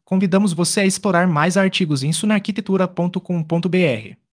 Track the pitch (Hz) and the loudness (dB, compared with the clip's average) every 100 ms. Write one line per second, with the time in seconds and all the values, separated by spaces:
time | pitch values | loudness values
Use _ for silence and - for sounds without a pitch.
0 | _ 190 196 190 202 165 170 214 196 190 | _ 0 2 2 2 0 0 2 0 0
1 | 208 170 180 151 170 196 190 - 170 139 | 0 2 2 2 2 2 0 0 -2 0
2 | 139 160 208 208 208 208 208 190 185 180 | -2 -2 0 0 -2 -6 -2 0 0 -2
3 | 175 180 - 175 156 170 175 185 165 110 | -2 -4 -4 -4 -2 -2 0 2 2 0
4 | 110 - _ | -8 -20 _